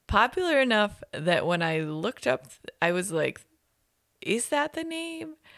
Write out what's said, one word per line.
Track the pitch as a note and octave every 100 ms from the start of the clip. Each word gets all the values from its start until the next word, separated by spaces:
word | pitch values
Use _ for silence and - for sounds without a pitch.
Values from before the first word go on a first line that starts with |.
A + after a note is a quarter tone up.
| -
Popular | G#3+ A#3+ F#4 F4+ C#4+
enough | B3+ G#3+ G#3 - -
that | - D#3+ E3+ E3+
when | F3
I | E3 D#3+
looked | D#3 D#3 G3 - -
up, | B2+ - - - -
I | E3+
was | F3+ F#3
like, | D#3+ C#3+ - - _ _ _ _ _ _ _
"Is | - A3 -
that | D4 D4+
the | D#4+
name?" | E4 E4 E4 E4 D#4+ D#4 -